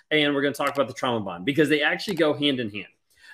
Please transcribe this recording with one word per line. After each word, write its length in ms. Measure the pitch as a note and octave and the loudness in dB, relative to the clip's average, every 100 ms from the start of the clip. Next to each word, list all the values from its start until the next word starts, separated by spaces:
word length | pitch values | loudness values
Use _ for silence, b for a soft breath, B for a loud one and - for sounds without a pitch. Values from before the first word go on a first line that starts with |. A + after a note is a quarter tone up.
| - | -2
and 240 | D#3 D3 | 2 2
we're 80 | C#3+ | 2
gonna 120 | C#3 | 0
talk 200 | C3+ C#3+ | 0 -2
about 140 | C3 A#2+ | 0 -2
the 60 | |
trauma 260 | A#2+ C3 A#2 | -2 -2 -2
bond, 240 | F#2+ F2 | -4 -6
because 240 | F#2+ C#3+ D3 | -2 2 4
they 140 | D3+ | 4
actually 340 | D3+ F3 - E3 | 2 -2 -4 0
go 180 | D#3 | 0
hand 240 | C3 D3 C3 | 2 0 0
in 100 | A2+ | -4
hand. 180 | G2+ F2 _ _ B B | -8 -14 _ _ B B